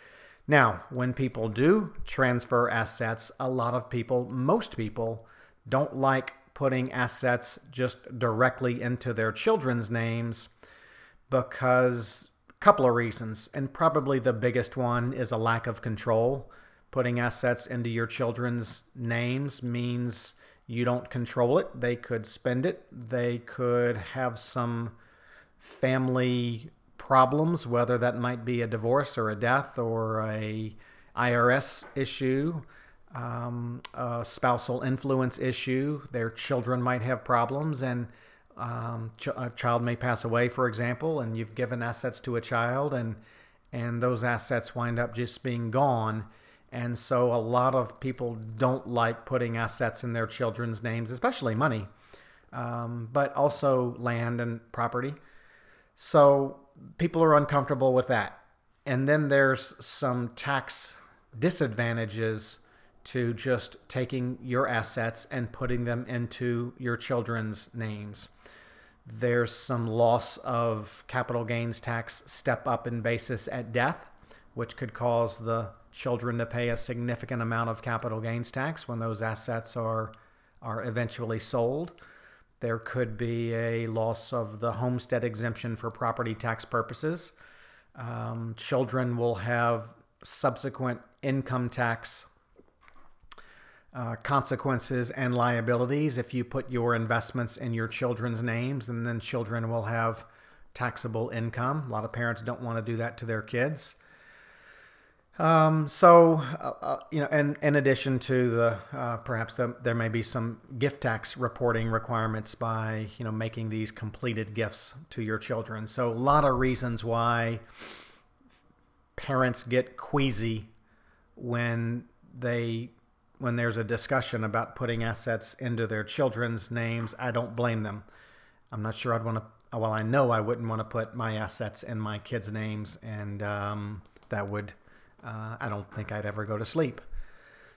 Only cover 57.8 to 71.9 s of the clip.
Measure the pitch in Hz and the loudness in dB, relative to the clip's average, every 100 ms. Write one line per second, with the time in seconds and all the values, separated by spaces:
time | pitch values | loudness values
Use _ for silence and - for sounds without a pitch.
57.8 | 131 127 127 117 101 - _ _ _ _ | 4 4 4 0 0 -8 _ _ _ _
58.8 | - 127 135 151 147 139 135 131 - - | -2 0 4 4 6 6 6 4 -2 -6
59.8 | - - 135 123 120 - 143 139 - - | -4 -2 0 -2 -4 -6 -2 -2 -2 -4
60.8 | - - - - _ 110 156 180 135 110 | -4 -6 -20 -20 _ 0 2 2 0 0
61.8 | 117 117 113 104 110 110 - - - - | 0 0 -4 -2 -2 0 -4 -4 -10 -20
62.8 | - _ - 127 120 113 135 123 - - | -20 _ -6 -2 0 -2 0 0 0 -10
63.8 | - 131 127 131 123 127 123 123 113 117 | -6 -4 -2 -2 -4 -6 -2 0 2 0
64.8 | 107 - 113 110 - 135 117 - 127 123 | 0 -2 -2 -4 -6 -4 -6 -4 -2 0
65.8 | 120 120 127 120 120 - 123 120 120 - | 0 -2 -4 -4 -4 -4 -2 -2 -4 -6
66.8 | 123 117 - 123 113 117 110 104 - 120 | -4 -4 0 -2 0 -2 -2 -6 -8 -8
67.8 | 110 104 104 101 - - - - - - | -6 -6 -10 -10 -12 -16 -20 -20 -20 -20
68.8 | - _ - 113 120 120 117 - - 123 | -20 _ -16 -2 2 2 2 -2 -2 -2
69.8 | 113 113 117 117 - - - 120 117 110 | 0 4 6 6 2 -2 -2 0 2 0
70.8 | 101 - - 127 123 120 113 117 117 113 | -4 -12 -6 -4 -2 -2 -2 -2 -2 -4
71.8 | - | -4